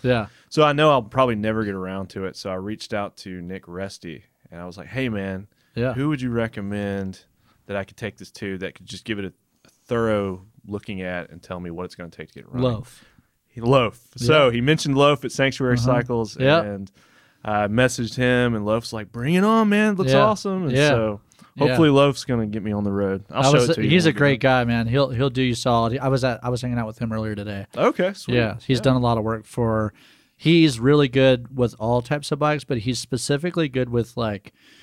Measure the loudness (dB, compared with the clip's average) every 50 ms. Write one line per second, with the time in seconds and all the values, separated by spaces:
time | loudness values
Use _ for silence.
0 | -2 0 0 0 -2 -6 -12 _ _ _ 0 2 2 2 4 4 4 4 4 4
1 | 2 0 0 2 2 2 2 -2 -2 -2 -2 -2 -2 -4 -4 -6 -6 -6 -6 -8
2 | -8 -8 -8 -8 -8 -8 -8 -10 -8 -8 -6 -6 -6 -8 -10 -10 -10 -6 -6 -6
3 | -6 -6 -10 -14 -14 -12 -12 -12 -10 -10 -12 -12 -14 -12 -10 -10 -10 -10 -10 -14
4 | -14 -14 -14 -14 -18 _ _ _ _ _ -18 -16 -14 -14 -14 -16 -16 -10 -8 -6
5 | -4 -4 -4 -4 -6 -6 -6 -8 -12 -16 _ _ _ _ _ -4 -4 -4 -2 -2
6 | -2 -2 -2 -2 -4 -4 -2 -2 -4 -4 -6 -8 -8 -6 -6 -4 -4 -4 -4 -4
7 | -6 -8 -10 -14 _ _ _ _ _ _ _ _ _ -8 -8 -8 -8 -8 -12 -10
8 | -10 -10 -10 _ -20 -20 -14 -10 -8 -8 -6 -6 -8 -10 -10 -14 -18 -16 -16 -14
9 | -8 -8 -6 -6 -6 -10 -12 _ _ _ _ _ _ _ _ _ _ -4 -2 -2
10 | 0 0 0 0 -2 -4 -6 -8 -12 _ _ _ -12 -10 -10 -10 -8 -10 -10 -8
11 | -8 -8 -8 -8 -10 -12 -16 -20 -14 -12 -10 -10 -10 -10 -10 -10 -10 -12 -12 -16
12 | -16 -16 -16 -16 -18 -18 _ -20 -20 -10 -4 -2 -2 -2 -2 -4 -8 -14 -20 -20
13 | -20 _ _ _ _ _ _ _ _ _ _ -4 0 4 4 4 4 2 -2 -8
14 | _ _ _ -4 2 4 4 6 6 4 2 2 2 2 2 2 0 0 2 4
15 | 4 4 4 2 -4 -6 -2 0 0 0 0 -2 0 0 2 2 2 2 2 2
16 | 0 0 -2 -2 -2 -4 -4 0 2 4 4 2 2 -2 -6 -8 -10 -14 _ _
17 | _ _ _ _ _ _ _ _ -6 -2 0 0 0 2 2 2 2 2 2 -2
18 | -6 -6 -2 0 2 2 4 2 2 2 0 -2 0 0 0 -2 -2 -6 -10 -10
19 | -10 -10 -10 -6 -2 0 2 2 4 4 4 4 4 4 2 2 2 2 0 0
20 | 2 4 4 6 4 4 2 0 -4 -6 -4 -4 -2 0 2 4 4 4 4 2
21 | 2 0 -2 -6 -12 _ _ _ -20 _ _ 0 2 2 4 6 6 6 6 6
22 | 6 4 2 -2 -4 -2 -2 -2 -2 -2 -4 -6 -4 -2 -2 -2 -2 -2 0 0
23 | 0 0 -2 -4 -6 -6 -4 0 4 4 4 4 4 2 2 0 2 2 4 4
24 | 4 2 2 4 2 2 2 2 2 2 2 4 2 2 0 0 0 0 0 0
25 | 0 0 0 -2 -2 0 0 0 0 0 -2 0 0 2 2 2 2 0 -2 -2
26 | 0 0 0 0 0 -2 -2 -4 -4 -4 -4 -4 -4 -4 -4 -4 -6 -6 -8 -8
27 | -6 -4 -4 -4 -4 -4 -6 -6 -8 -8 -8 -8 -10 -8 -4 0 0 0 2 0
28 | -2 -2 -4 -6 -4 -2 0 0 0 0 -4 -6 -2 -2 -2 2 2 2 2 4
29 | 2 2 0 0 -2 -2 -4 -6 -8 -10 -4 -2 0 0 0 0 -2 -2 -6 _
30 | _ _ _ _ _ _ _ _ 2 4 6 6 6 4 4 2 4 4 6 6
31 | 4 4 4 4 6 6 4 4 0 -6 -2 0 0 0 0 -4 -2 0 0 0
32 | 0 -2 -4 -4 -2 -6 -2 0 0 0 0 -2 -4 -4 -4 -2 -2 -2 -4 -4
33 | -4 -6 -6 -4 0 0 -2 0 0 -4 -2 -2 -4 -2 -2 -2 -2 0 0 -2
34 | -2 -2 -4 -4 -4 -4 -4 -8 -10 -18 _ _ _ _ _ _